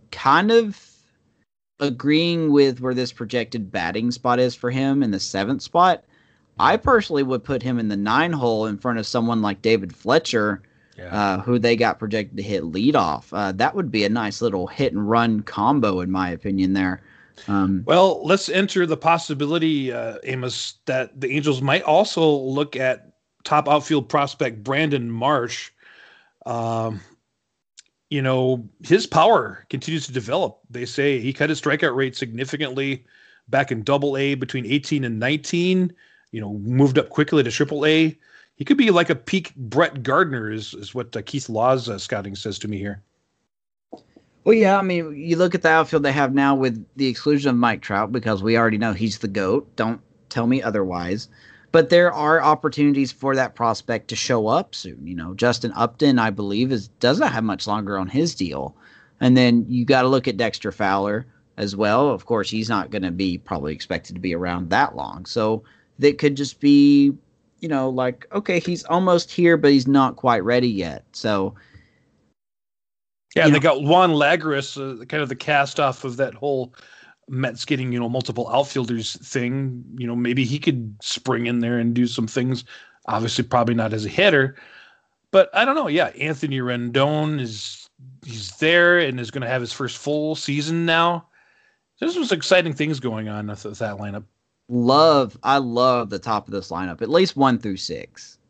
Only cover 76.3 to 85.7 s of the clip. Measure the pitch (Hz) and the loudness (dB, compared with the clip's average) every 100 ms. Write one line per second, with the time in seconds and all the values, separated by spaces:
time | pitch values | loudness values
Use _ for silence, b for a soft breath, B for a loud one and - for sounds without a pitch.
76.3 | 117 143 131 123 b b b b b - | -4 -4 -4 -6 b b b b b -12
77.3 | 131 131 117 - 139 127 120 117 127 123 | -6 -6 -6 -4 -4 -2 -4 -4 -4 -6
78.3 | 113 120 127 143 139 120 117 110 - - | -6 -2 -2 -2 -2 -4 -4 -6 -12 -8
79.3 | 135 120 131 135 123 131 131 120 120 120 | -4 -4 -4 -6 -8 -14 -10 -6 -4 -2
80.3 | 123 123 143 147 135 113 107 - - - | 0 -2 -2 -2 -2 -4 -10 -10 -6 -2
81.3 | 117 120 120 117 120 117 120 123 120 113 | -2 0 0 0 0 0 2 0 0 -4
82.3 | - 123 123 - B B B - 107 117 | -2 -2 -4 -8 B B B -6 -4 -2
83.3 | - 123 127 117 117 113 110 104 - 196 | -2 0 2 2 0 0 -4 -4 2 4
84.3 | 151 135 - B B B B B _ _ | 4 2 -4 B B B B B _ _
85.3 | 190 185 196 247 | 4 4 4 2